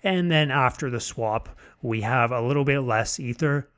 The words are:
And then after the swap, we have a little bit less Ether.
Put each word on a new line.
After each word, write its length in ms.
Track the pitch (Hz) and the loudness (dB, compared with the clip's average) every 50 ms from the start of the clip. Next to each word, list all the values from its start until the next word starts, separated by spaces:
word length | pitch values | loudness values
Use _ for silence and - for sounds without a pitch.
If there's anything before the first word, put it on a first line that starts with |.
And 260 | - 196 190 180 175 175 | 0 0 0 2 2 4
then 220 | 165 156 151 143 | 4 4 4 4
after 400 | 131 143 131 123 - - 156 131 | 2 2 2 2 2 -2 -6 -4
the 80 | 123 113 | -4 -4
swap, 500 | - - - - 113 107 107 113 - - - - - - _ _ | -6 -6 -6 -4 -2 -2 -2 -2 -4 -8 -20 -20 -20 -20 _ _
we 200 | - 120 113 113 | -6 -4 -4 -2
have 320 | 104 113 127 127 117 117 | -2 0 2 2 2 2
a 100 | 127 120 | 0 -2
little 220 | 117 123 143 143 139 | 0 0 0 2 2
bit 160 | 139 139 143 | 2 2 0
less 400 | 135 120 110 110 113 - - - | 0 0 0 0 0 -2 -4 -6
Ether. 480 | 143 120 120 - 165 147 143 143 135 _ _ | -6 -6 -4 -2 0 0 0 -2 -4 _ _